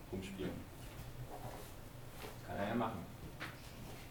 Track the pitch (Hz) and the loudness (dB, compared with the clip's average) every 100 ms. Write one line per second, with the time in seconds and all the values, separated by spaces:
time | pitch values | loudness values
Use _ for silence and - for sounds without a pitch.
0 | - 95 92 95 90 80 - - - - | 0 0 0 2 2 0 -4 -4 -4 -4
1 | - - - - - - - - - - | -4 -2 -2 -2 -2 -2 -4 -4 -6 -6
2 | - - - - - 95 104 120 - 90 | -6 -4 -4 -4 0 4 6 8 6 4
3 | - - - - - - - - - - | 0 -4 -4 -2 -4 -4 -6 -4 -4 -4
4 | - | -4